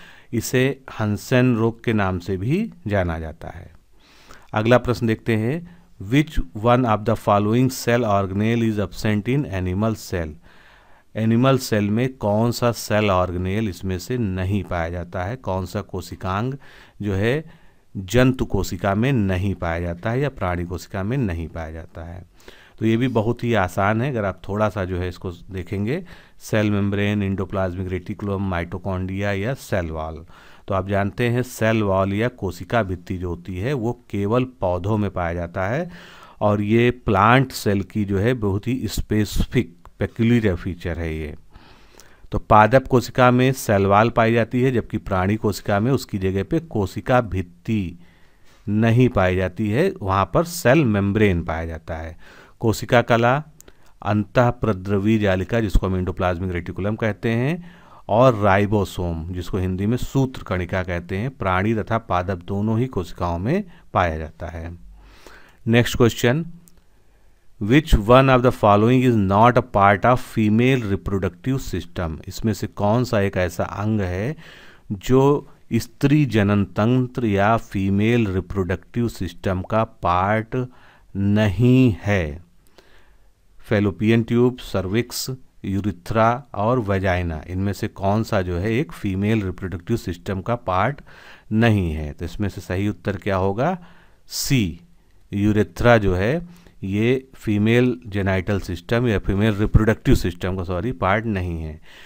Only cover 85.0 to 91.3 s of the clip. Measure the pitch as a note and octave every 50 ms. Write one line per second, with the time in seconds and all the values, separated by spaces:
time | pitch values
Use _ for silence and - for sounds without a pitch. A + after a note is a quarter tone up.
85 | A#2+ - - - - - C3 C3 - - _ - - G2 G2 G2 F#2+ G#2+ F#2+ -
86 | - - G#2+ A2 A2 A2+ A#2+ B2+ C#3 - - - G2+ A2 B2+ C3 A2 G2 G2+ F#2+
87 | F#2 G2+ F2 F2+ F2+ E2+ E2 D#2 - - F2+ F#2 F#2+ G2+ G2 - - G#2+ - -
88 | F#2+ F#2+ G2+ G#2+ A2+ - - G#2 F#2 F2+ F2 E2+ F#2 A2 A2+ A#2 E3 E3+ - -
89 | - G#2 F#2 F#2+ G2+ G#2 A2+ A2+ G2+ F#2 F2+ - - F#2 E2+ F2+ - - A#2 A2+
90 | - - F2 - - - G2 F#2+ F2+ - A#2 A#2+ - - F#2 F#2 - - D3 -
91 | - - - - - -